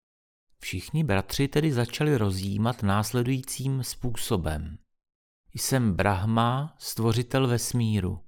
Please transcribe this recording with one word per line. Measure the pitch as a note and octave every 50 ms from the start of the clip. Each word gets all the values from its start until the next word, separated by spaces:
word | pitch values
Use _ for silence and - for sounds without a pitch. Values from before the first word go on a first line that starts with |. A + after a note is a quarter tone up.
| _ _ _ _ _ _ _ _ _ _ _ _
Všichni | - - - F#2 - - - D#3 E3
bratři | B2 G2 F#2+ F#2+ - - - C#3
tedy | C3+ - D3 D3+ D#3+ C3
začali | A#2+ A#2 - - - D3+ D3+ D3
rozjímat | A#2+ G#2+ G2 F#2+ F#2+ F#2+ G2 G2 G2+ A2 A#2+ - - G2+
následujícím | G2+ G2 G#2+ G#2 - - B2 A#2+ B2+ C3+ B2+ C3 - - - B2+ C3+ C3+ C3 B2
způsobem: | - - - - B2 A2 - - - A#2 G2 D#2 D#2+ D#2 D#2 D#2 D#2+ D#2+ - _ _ _ _ _ _ _ _ _ _ _ _ _ - -
Jsem | - - - C3+ C3 A#2+ A2 F2
Brahma, | F2 F#2 G2+ G2+ F2+ G2+ A2 A2+ A2+ A#2 A#2+ B2+ C3+ D3 D#3+ -
stvořitel | - - - - - A2+ A#2 A2 B2 A#2+ - - C3 C3+
vesmíru. | B2 A#2+ A2+ - - - B2 A#2 A2 G#2+ G2+ F2+ F2+ F2+ F2 -